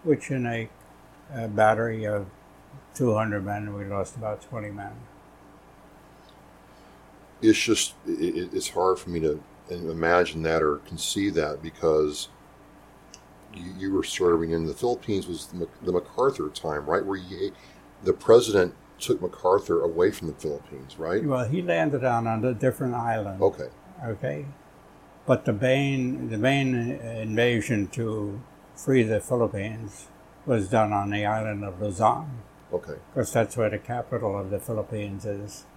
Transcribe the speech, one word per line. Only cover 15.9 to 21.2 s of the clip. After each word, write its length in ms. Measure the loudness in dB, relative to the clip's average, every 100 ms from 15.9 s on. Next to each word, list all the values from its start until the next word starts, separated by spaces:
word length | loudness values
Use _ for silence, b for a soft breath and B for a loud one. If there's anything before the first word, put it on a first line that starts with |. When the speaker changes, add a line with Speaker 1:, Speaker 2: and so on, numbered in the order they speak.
Speaker 2:
MacArthur 580 | -2 -2 0 0 2 -6
time, 360 | -6 -4 -4 0
right? 180 | 0
Where 140 | 0 -6
he, 340 | -6 -6 -6 B B B B -6
the 100 | -2
president 640 | -2 8 8 8 4 4 0 -20 -12
took 220 | -4 -2
MacArthur 600 | -2 0 4 4 4 2
away 300 | 2 2 2
from 160 | 2 -8
the 60 | -6
Philippines, 600 | -6 -8 -10 -16 -16 -8
right? 240 | -2 0